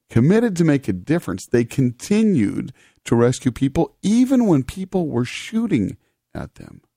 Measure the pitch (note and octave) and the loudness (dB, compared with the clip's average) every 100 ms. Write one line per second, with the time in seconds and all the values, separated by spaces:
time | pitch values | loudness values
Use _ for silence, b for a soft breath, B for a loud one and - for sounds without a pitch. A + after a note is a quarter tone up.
0 | _ A#2+ C3+ A3 A#3+ F3 E3 C#3 - F#2 | _ 2 4 4 2 0 0 0 -2 -6
1 | F2+ E3+ - F2+ - A#2+ A#2+ - B2+ A#2+ | -2 -4 -4 -10 -2 0 0 0 -2 -2
2 | - G#3 A3 E3 G2+ - - - b b | -2 2 2 2 0 -2 -8 -12 b b
3 | - A#2 A#2+ C3 C3 - C3+ E3 D#3+ _ | -2 2 2 2 -4 -2 -2 0 -2 _
4 | F#3 A3+ B3+ C4 A3+ D3 C3 - F#3+ F#3+ | 0 2 4 4 4 2 0 -8 -6 -4
5 | D#3 A#2+ B2 - - A3 A3+ C#3 F#2+ G2+ | -4 -2 -4 -6 -8 -4 -2 -2 -2 -6
6 | _ _ _ - C#2+ - G1+ G1+ _ | _ _ _ -14 -14 -16 -20 -20 _